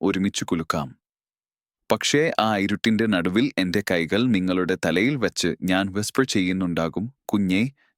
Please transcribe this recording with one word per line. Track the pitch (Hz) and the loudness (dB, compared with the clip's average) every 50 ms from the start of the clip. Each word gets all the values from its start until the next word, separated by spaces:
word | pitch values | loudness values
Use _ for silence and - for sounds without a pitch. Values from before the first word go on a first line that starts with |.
ഒരുമിച്ച് | - 95 98 92 98 101 - - - | -2 0 0 0 0 -2 -2 -4 -4
കുലുക്കാം. | - 90 82 80 - - 80 71 64 - - _ _ _ _ _ _ _ _ _ _ _ _ _ _ _ _ _ - | -2 -2 -2 -2 -2 -4 -4 -6 -8 -12 -18 _ _ _ _ _ _ _ _ _ _ _ _ _ _ _ _ _ -2
പക്ഷേ | 107 - - - - 143 160 165 - - | -2 0 0 2 2 2 2 0 0 0
ആ | 107 110 107 | 0 2 2
ഇരുട്ടിന്റെ | 98 98 101 104 - - 113 110 107 113 | 0 0 0 -2 0 0 0 2 2 2
നടുവിൽ | 110 98 87 85 92 90 110 139 143 - 95 | 2 0 0 0 0 2 2 0 0 0 -2
എന്റെ | 92 90 85 104 - - | -2 0 -2 -2 0 0
കൈകൾ | 92 85 82 78 98 104 | 0 0 0 0 0 0
നിങ്ങളുടെ | 123 127 107 92 92 92 90 92 90 82 95 87 - | 2 2 2 2 2 0 0 0 0 0 0 0 0
തലയിൽ | 85 80 90 107 135 151 | 0 2 2 2 0 0
വച്ച് | 131 107 90 - - - 85 - - | -2 -2 -2 -2 -2 -2 -2 -2 -2
ഞാൻ | - 92 92 95 98 95 | -2 0 0 0 0 -2
വിസ്പർ | 95 104 104 - - - 131 | -2 -4 -6 0 0 0 0
ചെയ്യുന്നുണ്ടാകും, | - - 104 92 92 92 95 92 87 85 82 82 82 - 90 104 127 - _ _ | 2 0 0 0 0 0 -2 -2 -2 -2 -2 -2 -2 -4 -4 -6 -6 -10 _ _
"കുഞ്ഞേ, | - - 104 98 90 92 101 117 139 - _ _ _ _ | -2 0 0 2 2 2 0 0 -2 -4 _ _ _ _